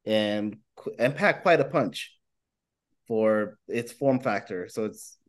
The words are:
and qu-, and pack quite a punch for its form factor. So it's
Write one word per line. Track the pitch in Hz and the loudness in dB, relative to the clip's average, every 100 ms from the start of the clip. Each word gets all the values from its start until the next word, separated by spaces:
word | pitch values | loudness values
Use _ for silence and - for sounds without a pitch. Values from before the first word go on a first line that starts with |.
| - | -2
and | 110 104 104 104 - _ - | 0 0 -2 -4 -8 _ -14
qu-, | - - | -12 0
and | 123 147 | 0 2
pack | 196 147 | 0 2
quite | 185 156 | 4 4
a | 139 | 4
punch | 151 117 - - _ _ _ _ _ _ _ _ _ - | 0 -2 -4 -14 _ _ _ _ _ _ _ _ _ -4
for | 110 110 107 104 - - | 2 4 2 0 -6 -8
its | 117 117 | -6 -6
form | - 139 127 | -2 2 2
factor. | 127 101 - 92 90 | 0 -4 -4 -8 -8
So | - 107 | -6 -6
it's | - - - | -8 -18 -20